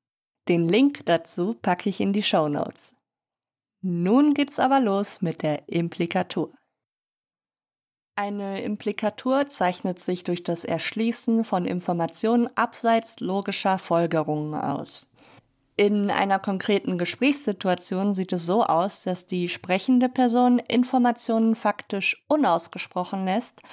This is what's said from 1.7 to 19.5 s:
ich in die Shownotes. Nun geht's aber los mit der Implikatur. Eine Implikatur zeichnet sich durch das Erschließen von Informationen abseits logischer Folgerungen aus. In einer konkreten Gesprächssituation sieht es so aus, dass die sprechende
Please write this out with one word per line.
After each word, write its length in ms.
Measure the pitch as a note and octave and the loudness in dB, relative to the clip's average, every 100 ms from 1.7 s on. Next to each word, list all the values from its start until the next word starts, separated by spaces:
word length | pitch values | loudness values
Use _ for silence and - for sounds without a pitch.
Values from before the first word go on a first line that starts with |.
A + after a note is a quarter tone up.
| F3 G3+ | 0 -2
ich 120 | F#3+ | -2
in 120 | G3 | 0
die 100 | G3+ | 0
Shownotes. 720 | G3+ F#3 D3+ D3 - - - _ _ _ _ _ _ _ _ _ | 2 2 2 -2 -4 -6 -12 _ _ _ _ _ _ _ _ _
Nun 520 | F#3 F3 F3 B3 D4 | -4 -2 4 4 6
geht's 280 | C#4+ C#4+ - | 2 0 0
aber 180 | C4 C#4 | 2 4
los 440 | A3+ G3 G#3 - | 2 0 -2 -4
mit 200 | E3+ - | -4 -2
der 260 | D#3 D3 - | -2 -4 -2
Implikatur. 840 | E3+ E3+ - E3+ F#3 F3+ - D#3 - _ _ _ _ _ _ _ _ _ _ _ _ _ _ _ - | -2 -2 -2 -2 -2 -2 -4 -4 -8 _ _ _ _ _ _ _ _ _ _ _ _ _ _ _ -8
Eine 460 | G3+ G3+ G3 G3 | -6 -6 -6 -6
Implikatur 840 | G#3+ G#3 G#3 G3+ G#3+ G#3 B3+ C4 C#4+ | -6 -6 -6 -2 -4 -2 -2 0 0
zeichnet 540 | - F3+ F3+ F#3+ F3+ | 0 0 -2 -6 -4
sich 240 | - F3+ | -4 -4
durch 180 | - F3 | -4 -4
das 220 | F3 E3+ | -4 -4
Erschließen 800 | - E3 - G#3+ A3+ A3+ - A3+ | -2 -4 -4 -2 -2 0 0 0
von 200 | A3+ F#3 | 0 -2
Informationen 840 | F3 F3+ F3+ E3+ E3+ - A3 A#3+ A#3 - | -2 -4 -2 -2 -2 0 2 2 2 0
abseits 640 | A#3+ - A#3 A3+ A3+ - | -4 -2 0 2 0 -6
logischer 580 | F3+ F#3+ G3 F#3+ G3 F#3+ | -4 -4 -2 -2 0 0
Folgerungen 800 | - E3+ E3+ D#3+ D3+ D3+ D3+ D3+ | 0 0 2 0 0 -2 -4 -4
aus. 480 | C#3 C#3 - - - _ - - _ _ _ - | -4 -4 -6 -10 -12 _ -20 -20 _ _ _ 2
In 340 | G3+ G#3 G3+ | 2 4 0
einer 300 | G3 G3 G3 | 0 2 0
konkreten 580 | G3+ F#3+ - G3+ - F3+ | 0 -4 0 0 0 -2
Gesprächssituation 1160 | F3 - C4 C#4+ - F#3+ F#3+ F3+ - F#3 G3+ | -2 0 0 0 -2 -2 -2 -2 -2 -2 0
sieht 180 | F#3 F#3 | 0 -2
es 120 | F3+ | -2
so 200 | E3 G#3 | 0 2
aus, 400 | - D#3+ G3 - | 2 2 0 -4
dass 220 | F#3 F3+ - | -4 -6 -4
die 220 | F3+ | -4
sprechende 600 | F3 | -4